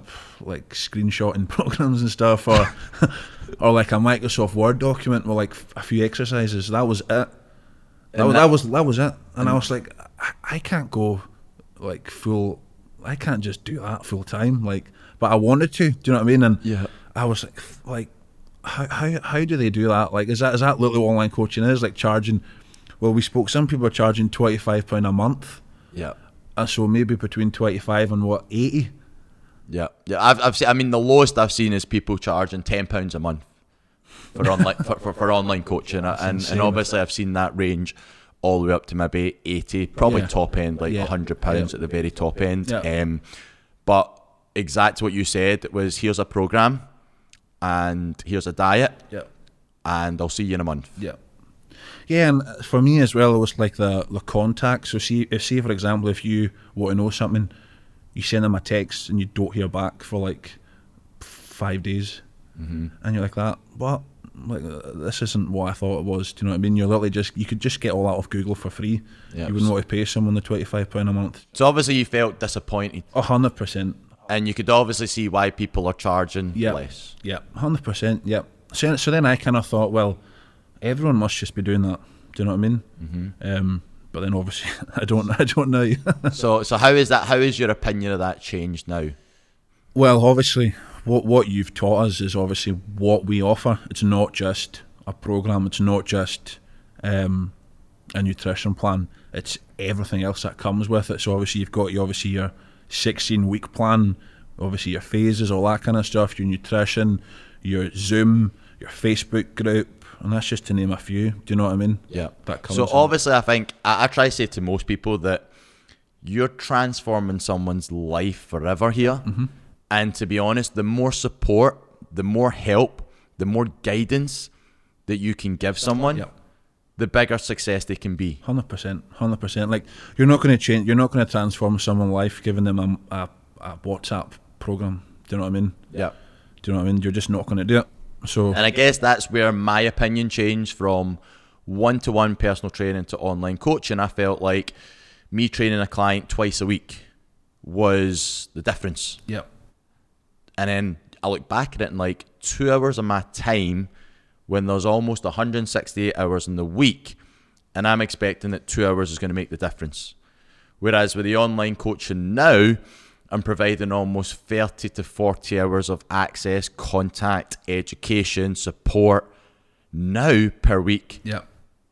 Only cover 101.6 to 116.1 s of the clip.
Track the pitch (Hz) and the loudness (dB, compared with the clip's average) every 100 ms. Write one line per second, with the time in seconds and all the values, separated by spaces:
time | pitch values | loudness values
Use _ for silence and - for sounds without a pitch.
101.6 | 95 107 98 95 95 98 101 95 95 - | -4 -2 -2 -2 -2 -4 -4 -4 -4 -8
102.6 | - - - - 117 104 - 110 98 104 | -20 -20 -12 -4 -2 -2 0 0 2 0
103.6 | - - 110 110 104 92 - - - - | -6 -2 2 4 2 0 -8 -20 -20 -8
104.6 | 95 98 92 87 - 107 110 110 104 98 | -6 -4 -4 -6 -4 0 2 2 0 0
105.6 | 101 107 - 113 101 107 101 - 98 92 | 0 0 0 0 0 0 0 0 -4 -4
106.6 | - 107 101 - 107 101 - - - - | -2 0 0 2 2 0 -4 -20 -20 -12
107.6 | 95 95 90 98 101 110 110 113 107 - | -4 -2 -2 -4 0 4 6 6 4 -2
108.6 | - - - - 113 110 - 110 - - | -16 -20 -18 -4 -2 0 -2 -4 -4 -4
109.6 | 107 107 104 - - - 101 110 - 110 | 0 0 -2 -8 -20 -10 -4 -2 -2 -6
110.6 | - 98 95 92 - 98 110 107 - 104 | -2 -2 -2 -4 -6 -2 -2 -4 -2 0
111.6 | 101 98 104 107 - 87 80 - - - | 2 2 0 0 -4 -8 -8 -10 -10 -10
112.6 | - 98 120 139 151 156 143 127 117 117 | -4 -2 2 4 4 2 4 2 4 0
113.6 | 107 - 104 107 131 - 131 123 110 - | 0 -4 0 2 2 4 2 2 -4 -4
114.6 | 90 95 - 101 107 104 90 90 - _ | -4 -2 -2 -4 -2 -2 0 -2 -4 _
115.6 | _ _ _ _ _ | _ _ _ _ _